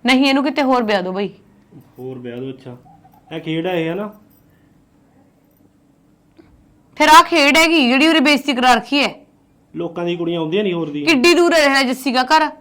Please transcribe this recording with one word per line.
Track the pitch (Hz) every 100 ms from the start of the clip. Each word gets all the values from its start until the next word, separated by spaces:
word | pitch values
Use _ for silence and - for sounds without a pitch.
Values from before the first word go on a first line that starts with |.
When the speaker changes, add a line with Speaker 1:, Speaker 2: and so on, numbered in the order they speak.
Speaker 1:
ਨਹੀਂ | 240 262
ਇਹਨੂੰ | 277 269
ਕਿਤੇ | 277 302
ਹੋਰ | 262 247
ਵਿਆਹ | 220 202
ਦਿਓ | 180
ਬਈ। | 185 190 - _ _ _ 143 _ -
Speaker 2:
ਹੋਰ | 127 127
ਵਿਆਹ | 123 120
ਦਿਓ? | 131
ਅੱਛਾ, | 127 127 123 _ - _ _ _
ਇਹ | 160
ਖੇਡ | 160 160 180
ਹੈ |
ਇਹ, | 175 160
ਹੈ |
ਨਾ? | 180 208 - _ _ _ _ _ _ _ _ _ _ _ _ _ _ _ _ _ _ _ _ _ _ _ _ _ _ _
Speaker 1:
ਫਿਰ | - 302
ਆਹ | 320
ਖੇਡ | 330 339 285 320
ਹੈਗੀ | 330 330 240
ਜਿਹੜੀ | 262 311
ਉਰੇ | 320
ਬੇਇੱਜ਼ਤੀ | 285 285 285
ਕਰਾ | 247 254
ਰੱਖੀ | 233 233 285
ਹੈ। | 226 - _ _ _ _ _
Speaker 2:
ਲੋਕਾਂ | 160 170 175
ਦੀ | 175
ਕੁੜੀਆਂ | 175 170 170
ਆਉਂਦੀਆਂ | 156 185
ਨਹੀਂ | 208
ਹੋਰ | 170 156
ਦੀ। | 147
Speaker 1:
ਕਿੱਡੀ | 147 294 339
ਦੂਰ | 349 339
ਹੈ | 330 285 269
ਜੱਸੀ | 262 262 277
ਦਾ | 247
ਘਰ? | 262 311 302 -